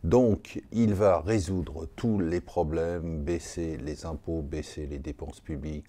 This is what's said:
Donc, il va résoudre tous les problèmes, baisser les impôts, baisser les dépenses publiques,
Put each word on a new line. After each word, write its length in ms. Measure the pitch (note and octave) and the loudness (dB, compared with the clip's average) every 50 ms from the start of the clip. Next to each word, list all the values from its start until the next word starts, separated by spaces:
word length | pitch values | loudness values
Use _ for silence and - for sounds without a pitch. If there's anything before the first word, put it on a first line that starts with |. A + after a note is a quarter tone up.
| - | 4
Donc, 600 | E2+ G#2 B2 B2+ A#2 G2+ - - - - - - - | 6 6 8 8 6 4 2 -2 -10 -12 -12 -12 -4
il 240 | - A2+ A#2 A2 G2+ | 0 4 4 4 4
va 240 | F#2 G#2 G2 F2+ E2 | 6 6 6 6 6
résoudre 680 | D2+ F#2 A2 G#2+ E2+ E2+ F#2+ F#2 D#2+ - D2 D#2+ E2 D#2+ - | 4 2 2 2 2 0 -2 -2 -2 -4 -6 -10 -10 -10 -8
tous 240 | - - A#2 G#2+ G2+ | -2 0 2 2 2
les 220 | F2 D#2+ F2 F2+ | 2 2 0 -2
problèmes, 800 | - - - F2+ E2+ D2+ D#2+ E2 E2 E2+ F2 F2 D#2+ E2+ E2 D2+ | -2 -2 -2 0 0 0 0 0 0 0 -2 -4 -4 -4 -4 -4
baisser 580 | D2 D#2+ F2 E2 - - - F2+ E2+ E2 D#2 | -2 -2 -2 -2 -4 -8 -6 -4 -4 -4 -4
les 300 | - C2 D2+ D2 - - | -6 -6 -8 -8 -8 -8
impôts, 340 | E2 D#2+ D2 - - E2 E2 | -8 -8 -8 -6 -4 -4 -4
baisser 460 | D2 C#2 - D2+ D2 - - - D2+ | -4 -4 -6 -8 -8 -8 -10 -10 -8
les 100 | C#2 C#2+ | -8 -8
dépenses 440 | C#2 C2+ D2+ C#2+ - - - - - | -8 -8 -10 -10 -10 -12 -12 -14 -14
publiques, 440 | - - D#2+ - - D#2 D2+ D2 - | -10 -10 -8 -8 -6 -8 -8 -8 -10